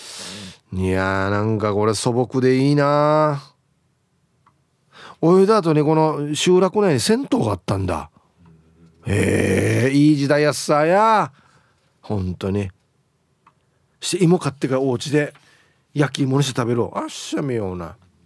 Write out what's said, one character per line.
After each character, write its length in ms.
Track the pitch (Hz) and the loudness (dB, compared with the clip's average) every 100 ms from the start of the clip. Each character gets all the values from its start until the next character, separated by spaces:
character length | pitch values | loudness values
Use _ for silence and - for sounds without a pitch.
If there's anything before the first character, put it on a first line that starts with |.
| - - 90 98 95 - _ | -20 -16 -16 -16 -16 -20 _
え。 40 | 92 | -6
い 120 | 92 | -2
や 400 | 92 95 98 98 | -2 -2 -2 -2
ー、 40 | |
な 120 | 104 | -2
ん 160 | 107 110 | -2 -2
か 140 | 107 | -2
こ 120 | 101 107 | 0 0
れ 80 | |
素 200 | 104 127 | 0 -2
朴 280 | 117 127 131 | -2 -2 0
で 160 | 127 131 | 2 2
い 140 | 139 | 2
い 40 | 147 | 2
な。 680 | 143 147 151 156 151 143 - _ _ _ _ _ _ _ _ _ _ _ _ _ _ - - - | 2 2 2 2 0 -2 -10 _ _ _ _ _ _ _ _ _ _ _ _ _ _ -20 -20 -2
泳 220 | 160 185 | 4 4
い 40 | 190 | 6
だ 100 | 220 | 4
後 160 | 165 | 2
に 100 | 151 | 2
こ 120 | 151 160 | 2 2
の 400 | 156 143 147 151 | 2 0 -4 -2
集 240 | 175 180 | 2 4
落 220 | 185 214 | 4 2
内 120 | 202 | 2
に 60 | 131 | 2
銭 280 | - 233 269 | 2 0 0
湯 80 | 262 | -2
が 120 | 113 | 0
あ 20 | 101 | -4
っ 60 | |
た 140 | - 95 | -4 -4
ん 80 | 92 | -2
だ。 240 | 80 73 _ _ _ _ _ _ _ - _ - | -6 -8 _ _ _ _ _ _ _ -20 _ -4
へ 840 | 85 95 - - 95 107 110 127 | -2 0 0 0 0 0 0 2
え、 20 | |
い 200 | 143 151 | 4 4
い 20 | 147 | 4
時 120 | 139 | 2
代 140 | 147 | 2
や 80 | 151 | 2
っ 20 | |
さ 320 | 127 - 151 156 | -2 0 2 4
や。 460 | 190 220 214 147 - _ _ _ _ _ _ | 4 4 2 0 -8 _ _ _ _ _ _
本 340 | - 104 92 87 | -8 -4 -4 -4
当 160 | 98 | -4
に。 180 | 101 95 - _ _ _ _ _ _ _ _ _ _ _ _ | -2 -4 -10 _ _ _ _ _ _ _ _ _ _ _ _
し 180 | - 180 | -6 0
て、 60 | |
芋 160 | 165 180 | 4 2
買 120 | 143 | 0
っ 40 | - | -4
て 120 | 139 | -2
か 80 | 131 | 0
ら 60 | |
お 120 | 135 | 0
家 180 | 123 - | -2 -2
で 220 | 147 147 - _ _ _ _ _ | -2 -2 -8 _ _ _ _ _
焼 280 | 143 139 - | -4 -4 -2
き 20 | |
芋 140 | 135 135 | -2 0
に 60 | |
し 100 | 139 | 0
て 80 | 131 | -2
食 80 | 117 | -2
べ 60 | 120 | -2
ろ。 160 | 98 - | -4 -6
あ 100 | 311 | -10
っ 40 | |
し 280 | - - 320 | -12 -10 -6
ゃ 40 | |
み 140 | 143 117 | -4 -6
よ 180 | 95 | -6
う 40 | 90 | -8
な。 200 | 82 - _ _ | -12 -16 _ _